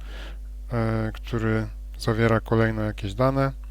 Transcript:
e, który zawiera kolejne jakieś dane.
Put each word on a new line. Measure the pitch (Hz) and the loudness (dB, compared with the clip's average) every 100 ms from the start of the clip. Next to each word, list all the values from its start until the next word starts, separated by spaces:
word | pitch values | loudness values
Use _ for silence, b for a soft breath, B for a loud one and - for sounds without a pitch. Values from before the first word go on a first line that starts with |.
| B B B B - - - | B B B B -10 -10 -4
e, | 117 113 113 110 | -2 0 0 -2
który | - - 117 110 110 110 - - - | -4 -4 0 2 2 0 -6 -10 -4
zawiera | - 110 113 110 | 0 4 4 4
kolejne | - 113 113 110 107 | 4 4 4 2 -2
jakieś | 104 101 | -2 -4
dane. | 101 131 135 135 135 - | 2 2 4 0 -2 -10